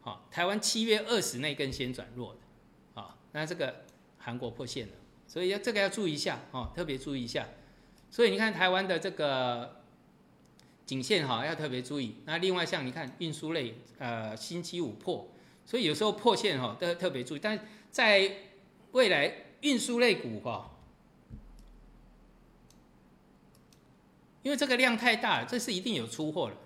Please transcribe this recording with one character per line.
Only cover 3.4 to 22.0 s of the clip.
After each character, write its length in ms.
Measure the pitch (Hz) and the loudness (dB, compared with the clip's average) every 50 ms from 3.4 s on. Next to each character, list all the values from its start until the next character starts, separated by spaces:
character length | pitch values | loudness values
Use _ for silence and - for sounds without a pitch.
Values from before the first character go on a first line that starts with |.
| 156 | -4
这 120 | 156 175 | -4 -2
个 300 | 170 147 127 - - - - - - - _ _ - | -4 -4 -4 -4 -10 -18 -20 -20 -20 -20 _ _ -12
韩 180 | - 123 120 | -10 -8 -8
国 140 | 123 123 117 | -6 -6 -8
破 120 | 113 117 135 | -8 -8 -10
线 220 | 120 - 131 110 101 | -8 -6 -8 -8 -10
了， 40 | - - - - - - - | -14 -20 -20 -20 -20 -20 -20
所 140 | - - 165 | -10 -6 -2
以 80 | 185 185 | 0 0
要， 80 | 196 | 0
这 160 | 202 196 247 220 | 0 -2 0 2
个 80 | 208 | 2
要 80 | 196 190 | 2 2
注 180 | 190 226 208 | 2 0 -2
意 60 | 170 147 | -2 0
一 40 | |
下， 220 | 139 - 180 139 120 - - | 0 -2 -4 -4 -4 -10 -10
哦， 200 | - 127 117 - - | -8 -8 -8 -8 -6
特 100 | 175 175 | -6 -4
别 100 | 156 135 | -4 -4
注 200 | 131 131 147 139 | -6 -4 -6 -4
意 80 | 131 120 | -4 -4
一 20 | |
下。 220 | 113 - 147 110 - - - - - - - - - - - - - | -4 -4 -4 -4 -6 -12 -20 -20 -20 -20 -20 -20 -20 -20 -20 -20 -10
所 120 | - - 240 | 2 4 4
以 60 | 208 | 4
你 80 | 190 | 6
看 160 | 196 220 220 190 | 2 0 0 2
台 160 | 165 185 185 | 2 4 4
湾 180 | 185 190 190 | 4 2 2
的 120 | 190 180 165 | 2 0 0
这 100 | 160 190 | 0 -4
个 720 | 170 - 151 143 135 131 127 123 120 120 120 - - - - - - _ _ _ _ _ _ _ _ _ _ _ _ - - - _ _ _ | -4 -2 0 0 2 2 0 0 0 -2 -6 -10 -14 -20 -20 -20 -20 _ _ _ _ _ _ _ _ _ _ _ _ -20 -20 -20 _ _ _
颈 160 | - 135 131 | -6 -6 -4
线， 260 | 127 - 214 175 151 | 2 2 2 2 4
哈， 160 | 131 120 110 131 | 2 0 0 0
要 120 | 156 165 | -2 -2
特 120 | 156 156 | -4 -4
别 140 | 147 127 127 | -4 -4 -4
注 180 | 123 - 147 143 | -4 -4 -4 -4
意。 180 | 127 110 113 - - | -4 -4 -6 -10 -8
那 120 | 156 156 | -4 -2
另 160 | 170 180 190 180 | 0 2 2 2
外 100 | 180 170 | 2 0
像 220 | 165 190 160 135 | 0 -2 -2 -4
你 60 | 127 | -4
看 200 | 127 165 151 127 127 | -6 -6 -8 -10 -8
运 160 | - 175 160 147 | -6 -6 -6 -6
输 200 | - - 151 165 | -6 -4 -2 -2
类， 200 | 160 127 113 110 117 - - - | -2 -2 -4 -8 -12 -18 -20 -14
呃， 400 | - 135 120 117 113 110 107 107 | -8 -6 -4 -4 -4 -6 -6 -8
星 240 | 113 - - 170 175 | -10 -10 -8 -8 -8
期 180 | 170 - - 175 | -8 -6 -4 -4
五 120 | 170 117 | -4 -4
破， 360 | 104 - - 190 165 107 - - - - - - - _ _ | -6 -6 -6 -6 -4 -4 -6 -14 -20 -20 -20 -20 -20 _ _
所 140 | - - 254 | -4 -2 0
以 40 | 220 | 2
有 120 | 151 151 | 2 2
时 80 | 151 214 | 2 2
候 80 | 208 | 0
破 240 | 190 - - 240 208 | 0 4 4 4 4
线， 260 | 220 220 202 156 131 | 4 2 2 2 2
哈， 160 | 127 110 104 - | -2 -2 -4 -2
都 140 | 180 175 175 | -2 -2 0
特 160 | 175 185 175 | 0 0 -2
别 140 | 135 127 123 | -2 -2 -6
注 120 | - 156 | -6 -8
意。 40 | 143 | -4
但 280 | - 214 220 208 - - - - - - | -2 -2 -2 -4 -6 -12 -20 -20 -20 -6
在 420 | - - 240 220 202 196 190 196 196 - - - - - - - _ - - - | 0 4 6 8 8 8 6 4 0 -6 -14 -20 -20 -20 -20 -20 _ -20 -20 0
未 180 | - 254 247 202 | 4 6 6 6
来 240 | 175 143 143 196 - - - - - - | 6 4 4 2 0 -4 -16 -20 -16 0
运 180 | - 294 269 226 | 2 2 4 4
输 180 | - - 240 240 | 2 0 2 4
类 140 | 247 233 190 | 4 4 4
股， 280 | - - 123 110 101 | 2 0 -6 -6 -6
哈， 280 | - 120 110 92 - - - - - - - _ _ _ _ - _ _ - - - - - - - - - - - - - - | -4 -6 -6 -6 -8 -14 -18 -20 -20 -20 -20 _ _ _ _ -20 _ _ -18 -18 -18 -20 -20 -20 -20 -20 -20 -20 -20 -20 -20 -20